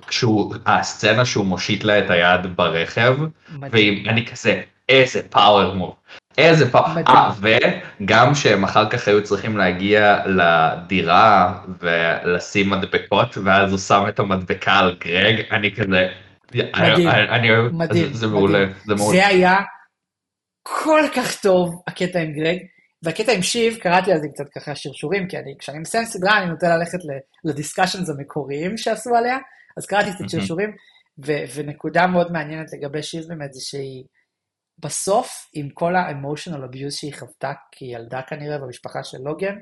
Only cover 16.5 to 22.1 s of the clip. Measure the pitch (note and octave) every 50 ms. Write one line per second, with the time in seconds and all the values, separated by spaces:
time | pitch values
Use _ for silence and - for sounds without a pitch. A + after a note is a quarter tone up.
16.5 | - A#2+ D2 - - - E3 - - F3+ E3+ D#3+ B2+ G#2+ G#2+ - - B2 A#2+ A2+
17.5 | A2 A2+ A#2 B2 E3+ E3 E3+ D#3+ E3 E3+ D#3+ C#3+ C#3+ A#2 A2+ A2 G#2+ G2+ G2 F#2+
18.5 | G#2 G2 G2 F#2+ - - - G#2 G#2 G2+ G#2 G#2+ F3+ F#3 G3 G3+ G3 F3+ F3+ F3+
19.5 | F#3 G3 G3 - - - _ _ _ _ _ _ _ _ _ _ _ _ _ _
20.5 | _ _ - - - - - D4+ D#4 D#4 D4+ C#4 - B3+ A#3+ - - - - G3+
21.5 | F#3 F3+ F3 E3+ E3+ - - - F3+ - F#3 E3+